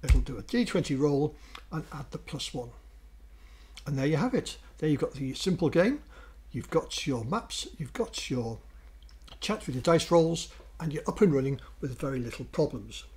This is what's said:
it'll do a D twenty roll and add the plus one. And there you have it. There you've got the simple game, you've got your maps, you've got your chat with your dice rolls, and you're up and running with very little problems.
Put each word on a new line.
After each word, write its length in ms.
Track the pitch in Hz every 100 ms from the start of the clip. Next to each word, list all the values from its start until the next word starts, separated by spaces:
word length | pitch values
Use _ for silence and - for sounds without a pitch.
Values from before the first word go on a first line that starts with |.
it'll 180 | 139 127
do 180 | 123 131
a 40 |
D 220 | - 240
twenty 300 | 226 190 143
roll 400 | 135 147 143 147 - - - -
and 120 | 156 151
add 140 | 151 135
the 60 | 160
plus 360 | - 147 -
one. 160 | - 120 - - - - - - - - - - - -
And 120 | 139
there 80 | 139
you 100 | 156
have 180 | 240
it. 220 | 247 - - - -
There 100 | 156
you've 120 | 143
got 140 | 160
the 200 | 127 135
simple 340 | 131 190 175 156
game, 320 | - 190 294 - - - - -
you've 200 | 123 -
got 360 | 165 - - -
your 180 | 127
maps, 440 | 113 202 233 - - -
you've 140 | 139
got 380 | - - - -
your 280 | 127 113 113 - - - - - - - -
chat 260 | - 214 -
with 100 | 131
your 60 |
dice 280 | 147 165 -
rolls, 380 | 170 165 165 - - - -
and 120 | 165
you're 140 | 151 -
up 140 | 190
and 120 | 208
running 280 | 139 135 139 - -
with 200 | - 123
very 180 | 143 131
little 280 | 120 - 127
problems. 580 | - 151 123 107 - -